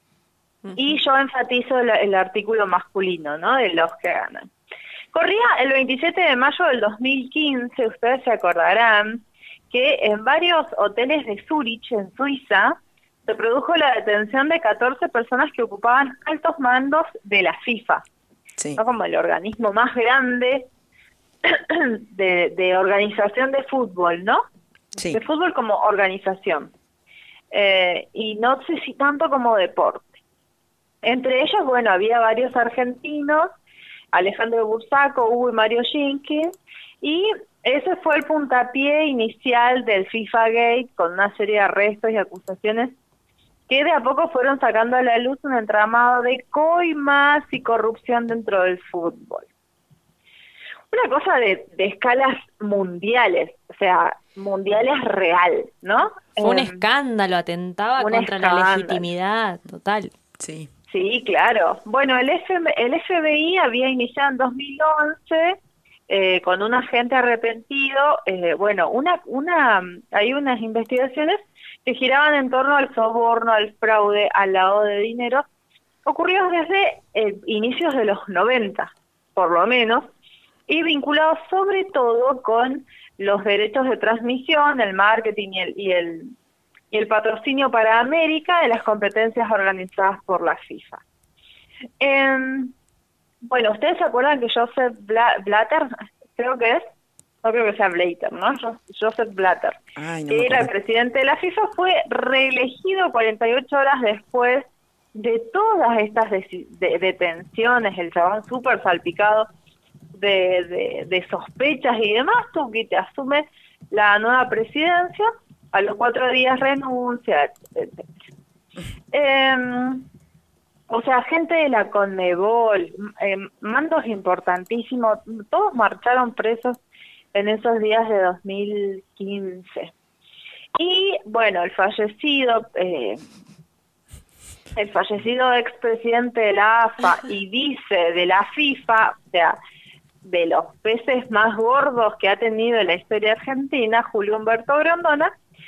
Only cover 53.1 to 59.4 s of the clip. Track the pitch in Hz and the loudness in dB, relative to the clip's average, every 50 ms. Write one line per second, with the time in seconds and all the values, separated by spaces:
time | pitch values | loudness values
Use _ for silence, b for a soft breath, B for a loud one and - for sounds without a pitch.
53.1 | 233 247 240 202 175 165 160 160 - _ _ - - - 202 190 180 170 170 - | 2 2 2 2 2 0 -2 -4 -8 _ _ -14 -6 -2 2 2 4 4 2 2
54.1 | - - _ _ - 196 196 202 196 190 196 196 208 214 226 262 294 277 240 220 | -2 -6 _ _ -16 -12 -8 -6 -4 -4 -2 0 0 2 2 2 0 0 0 -2
55.1 | 196 196 190 165 170 180 180 180 156 143 - - - _ - 185 208 247 339 440 | 0 0 2 2 4 4 4 4 2 0 -2 -6 -10 _ -4 0 2 2 2 0
56.1 | - - - _ - - 208 214 240 262 262 196 180 185 202 214 247 285 285 254 | -2 -8 -20 _ -6 -2 0 2 2 2 0 -2 -4 -2 0 0 2 0 0 -2
57.1 | 226 214 196 185 180 175 170 - 170 170 180 180 180 - 208 226 254 269 240 214 | -2 -2 0 0 0 -2 -2 -4 -6 -6 -8 -8 -6 -4 -2 -2 0 0 0 0
58.1 | 220 226 226 - 202 190 185 185 175 180 185 190 196 190 190 - 180 180 175 175 | 0 -2 -2 -2 -2 0 0 2 4 4 4 4 4 2 0 -2 -4 -4 -4 -4
59.1 | 175 175 185 196 214 226 | -4 -4 -2 -2 0 0